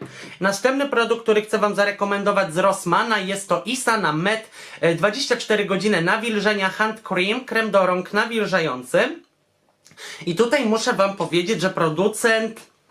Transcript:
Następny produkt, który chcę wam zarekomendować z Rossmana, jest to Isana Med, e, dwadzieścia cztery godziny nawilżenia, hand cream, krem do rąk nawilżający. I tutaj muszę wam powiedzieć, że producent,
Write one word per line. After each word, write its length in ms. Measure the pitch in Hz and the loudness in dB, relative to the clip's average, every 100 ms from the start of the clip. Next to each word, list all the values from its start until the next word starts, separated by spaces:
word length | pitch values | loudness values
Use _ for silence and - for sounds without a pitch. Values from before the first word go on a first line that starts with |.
| - - - - | -14 -16 -16 -4
Następny 500 | 190 196 247 277 277 | -2 0 0 0 0
produkt, 320 | 240 233 226 | 0 0 0
który 200 | - 214 | 2 2
chcę 160 | 208 214 | 2 0
wam 180 | 208 190 | 0 2
zarekomendować 800 | 202 202 202 202 202 196 190 | 0 0 -2 0 0 0 0
z 40 | 156 | 2
Rossmana, 640 | 196 190 180 180 233 214 | 2 2 2 2 2 0
jest 300 | 190 196 - | -2 -6 -2
to 120 | 175 190 | -2 -2
Isana 480 | 254 - 226 170 | -4 0 0 0
Med, 360 | 156 185 220 - - - - | 0 0 -2 -6 -18 -18 -2
e, 140 | 156 165 | 0 2
dwadzieścia 420 | 196 233 - 233 | 0 0 -2 -2
cztery 280 | - 208 175 | 0 0 0
godziny 360 | 185 202 185 | 0 2 2
nawilżenia, 680 | 165 214 233 214 202 208 190 | 2 0 0 0 0 2 0
hand 320 | - 220 220 | 0 -2 -4
cream, 440 | - 185 190 240 254 | -4 -2 0 -2 -2
krem 260 | 226 220 | -2 2
do 140 | 196 180 | 4 4
rąk 280 | 185 180 | 0 -2
nawilżający. 1040 | 208 226 233 196 180 160 127 123 175 247 330 - _ _ _ _ _ _ - - - - | -2 0 0 0 0 0 -4 0 0 0 -2 -16 _ _ _ _ _ _ -20 -16 -10 -4
I 100 | 170 | 0
tutaj 300 | 233 285 226 | 2 2 2
muszę 280 | 220 240 | 0 0
wam 220 | 240 196 196 | 2 0 0
powiedzieć, 460 | 160 165 175 208 | -2 0 0 0
że 80 | 185 | 0
producent, 1000 | 185 160 156 208 214 233 220 220 220 - _ _ | 0 0 2 0 2 2 2 0 -8 -20 _ _